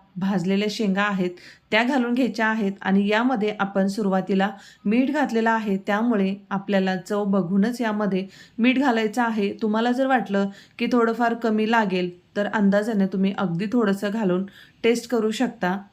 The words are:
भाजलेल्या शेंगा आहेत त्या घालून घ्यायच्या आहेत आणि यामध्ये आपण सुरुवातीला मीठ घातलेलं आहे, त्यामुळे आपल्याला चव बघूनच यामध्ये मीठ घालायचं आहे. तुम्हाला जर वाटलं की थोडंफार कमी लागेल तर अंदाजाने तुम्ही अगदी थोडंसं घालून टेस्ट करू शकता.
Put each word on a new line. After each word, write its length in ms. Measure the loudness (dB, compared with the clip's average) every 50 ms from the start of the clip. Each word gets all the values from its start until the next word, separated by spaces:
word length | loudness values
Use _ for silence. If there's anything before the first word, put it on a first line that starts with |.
| -12 _ -8
भाजलेल्या 520 | -6 -4 -2 0 0 0 0 0 0 0 -2
शेंगा 320 | -2 -2 0 0 0 0 0
आहेत 260 | 0 0 0 -2 -4 -4 -8 -16 -20 -20 -20 _ _
त्या 100 | 0 2 2
घालून 300 | 2 2 0 0 0 0
घ्यायच्या 340 | 0 0 0 0 0 -2 0
आहेत 240 | 0 0 -2 -2 -4 -4
आणि 260 | -2 2 2 2 4 2
यामध्ये 480 | 2 2 2 0 0 0 -2 -2 -2 -2
आपण 280 | -4 -2 0 0 0 0
सुरुवातीला 640 | -2 -2 -2 0 0 0 0 0 0 0 0 0 -2 -8 -16 -20 -20 _ -2
मीठ 260 | 0 2 2 2 2
घातलेलं 380 | 0 0 0 0 0 0 0 2
आहे, 260 | 0 0 0 -2 -2 -2
त्यामुळे 560 | -2 -2 0 0 2 2 2 2 0 0 -2 -6 -8 -6
आपल्याला 460 | -6 -6 -2 0 0 0 2 0 -2 -4
चव 260 | -4 -4 -4 -2 0
बघूनच 560 | 0 0 0 0 2 2 2 2 2 0 -2
यामध्ये 440 | -2 -2 -2 -2 -2 -2 -2 -2 -4 -6 -12 -20 -20 -12 _ 0
मीठ 220 | 2 2 2 2
घालायचं 420 | 2 2 2 2 0 0 0 0
आहे. 300 | -2 0 0 0 -2 -2 -2 -2
तुम्हाला 300 | -2 -2 0 0 0 0
जर 160 | 0 0 2 2
वाटलं 420 | 2 0 0 0 0 0 0 -2 -4 -10 -18 -20 _ -6
की 80 | -2 0
थोडंफार 420 | 2 2 2 2 2 0 0 0 0
कमी 360 | 0 -2 0 0 0 0 2
लागेल 380 | 2 2 2 2 0 -2 -2 -4 -6 -10 _ _ -6
तर 120 | -4 -4 -2
अंदाजाने 580 | 0 2 4 4 4 2 2 0 0 0 0 0
तुम्ही 260 | 0 0 0 0 0
अगदी 320 | -2 -2 -2 -2 -4 -4 -2 0
थोडंसं 360 | 2 2 2 0 0 -2 -4
घालून 340 | -2 -2 0 0 0 0 -2 -6 -10 -18 -20 -20 _ _ 0
टेस्ट 260 | 0 0 0 -2 -2
करू 220 | -2 0 0 -2
शकता. 460 | 0 -2 -2 -4 -2 -2 -2 -2 -2 -4 -8 -14